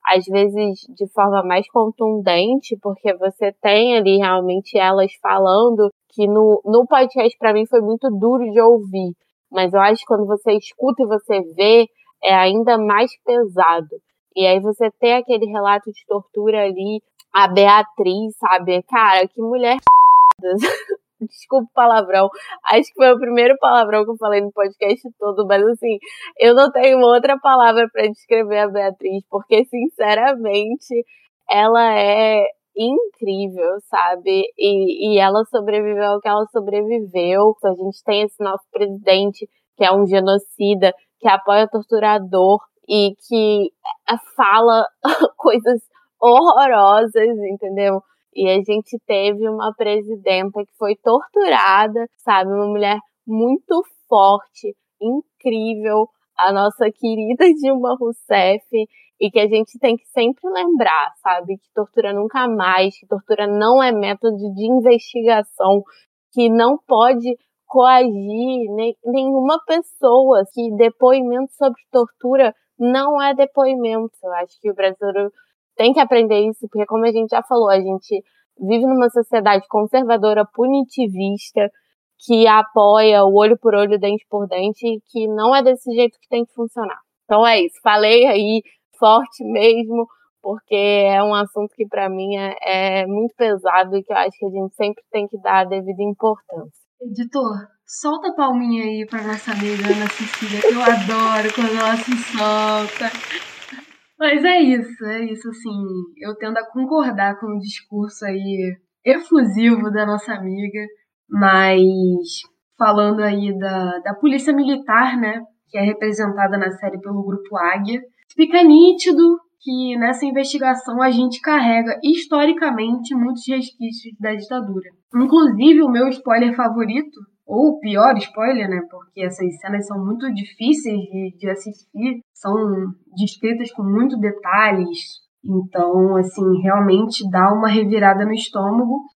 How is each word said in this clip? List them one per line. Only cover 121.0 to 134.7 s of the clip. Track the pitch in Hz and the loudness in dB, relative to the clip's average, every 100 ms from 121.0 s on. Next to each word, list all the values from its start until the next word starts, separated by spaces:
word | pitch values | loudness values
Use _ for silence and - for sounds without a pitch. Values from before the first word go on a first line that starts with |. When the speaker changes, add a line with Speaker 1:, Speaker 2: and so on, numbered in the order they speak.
Speaker 2:
a | 262 | 0
gente | 240 247 240 | 0 -2 -4
carrega | - 302 240 226 226 214 | -2 0 2 0 -2 -4
historicamente | 277 339 330 294 294 330 311 233 226 247 - 262 | -2 -2 0 0 0 0 -2 -4 -4 -4 -4 -4
muitos | 240 240 - | -2 -4 -6
resquícios | 262 254 _ 233 226 233 214 | -6 -6 _ -12 -12 -20 -10
da | 214 | -8
ditadura. | 214 202 254 202 190 185 _ _ 240 | -8 -8 -10 -8 -10 -12 _ _ -2
Inclusive, | 269 320 302 202 277 311 | 2 4 4 2 4 4
o | 285 | 4
meu | 240 262 | 0 0
spoiler | 262 - 233 240 240 | -2 -2 0 0 0
favorito, | 233 220 214 240 302 - - _ - | -4 -2 -4 -6 -8 -16 -20 _ -8
ou | 208 302 | 0 0
o | 302 | 0
pior | 214 202 233 220 | -4 2 2 2
spoiler, | - - 226 254 196 | -4 -6 -4 -4 -4
né, | 185 170 | -6 -8
porque | 180 _ - | -18 _ -10
essas | 180 185 185 160 | -10 -6 -8 -8
cenas | 190 202 202 | -10 -8 -8
são | 202 | -8
muito | 196 233 262 | -8 -8 -8
difíceis | 202 202 _ 226 302 226 208 | -8 -12 _ -2 -2 -2 -8
de, | 190 190 185 180 | -8 -10 -12 -10
de | 202 | -8
assistir, | 196 214 208 _ 202 247 233 _ | -8 -12 -20 _ -8 -8 -8 _
são | _ 196 214 214 190 190 185 _ 185 | _ -6 -4 -4 -4 -8 -12 _ -6
descritas | 202 - 226 233 233 | -6 -4 -6 -6 -8
com | - | -8
muitos | 196 202 262 240 | -4 0 0 -2
detalhes, | 208 202 180 196 214 | -6 -6 -4 0 0